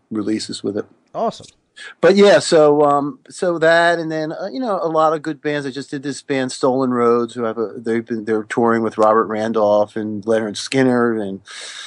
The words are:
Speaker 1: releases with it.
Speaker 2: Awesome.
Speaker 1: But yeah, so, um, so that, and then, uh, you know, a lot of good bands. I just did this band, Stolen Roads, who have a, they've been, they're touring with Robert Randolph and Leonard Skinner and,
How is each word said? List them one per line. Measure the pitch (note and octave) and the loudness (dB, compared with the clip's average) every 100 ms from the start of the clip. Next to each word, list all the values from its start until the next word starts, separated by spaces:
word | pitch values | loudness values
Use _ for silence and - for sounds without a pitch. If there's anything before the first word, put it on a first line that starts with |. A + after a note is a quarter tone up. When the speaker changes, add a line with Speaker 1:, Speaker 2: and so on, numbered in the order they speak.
| - | -10
Speaker 1:
releases | G#2+ G#2 G#2+ - G2+ | -6 -4 -4 -6 -8
with | A2 G2+ | -6 -6
it. | - _ _ | -10 _ _
Speaker 2:
Awesome. | D#3 A3 - - _ _ - - - | -6 -6 -6 -20 _ _ -20 -18 2
Speaker 1:
But | E3+ | 4
yeah, | G3+ G3+ D#3 | 6 6 6
so, | - E3 D3+ D3 | 4 4 6 6
um, | C#3+ C#3+ C#3+ - _ | 4 2 -2 -10 _
so | - F#3 E3+ | -6 -4 0
that, | D#3+ E3+ E3+ E3+ | 2 4 2 0
and | D#3+ | -2
then, | D#3+ D#3 | -6 -6
uh, | D#3 F#3+ | -8 -10
you | C4 | -6
know, | B3 F#3+ | -4 -2
a | E3 | -2
lot | D#3+ D#3 | 2 2
of | D#3+ | 0
good | D#3 C#3 | -6 -6
bands. | D3+ D3 C#3 | -4 -4 -6
I | |
just | C3 C3 | -10 -10
did | C#3+ | -8
this | C#3 B2+ | -8 -10
band, | - C3+ B2+ | -4 -4 -4
Stolen | - C#3 C3 C3 | -2 0 0 0
Roads, | B2 A#2+ A#2+ A#2 | 2 2 2 0
who | B2 | -4
have | A2+ A2+ | -6 -4
a, | G#2 | -6
they've | B2 A2+ A2+ | -6 -4 -4
been, | A#2 A2+ G#2+ | -4 -8 -2
they're | A2 | -4
touring | G#2+ - A#2 A2+ | -2 0 2 2
with | A2 A2 | 0 2
Robert | G#2+ A2 | 4 4
Randolph | G2 G#2+ A2 A2 G#2 G#2 G#2 A2+ | 0 -4 -2 0 2 2 0 -4
and | G#2+ G#2 G#2 | -8 -6 -2
Leonard | A2+ A2 F#2+ | -2 -2 -8
Skinner | - C3+ C3 B2 A#2+ A2 | -4 0 2 2 0 -2
and, | G2+ F#2+ - - - - | -6 -10 -16 -18 -16 -16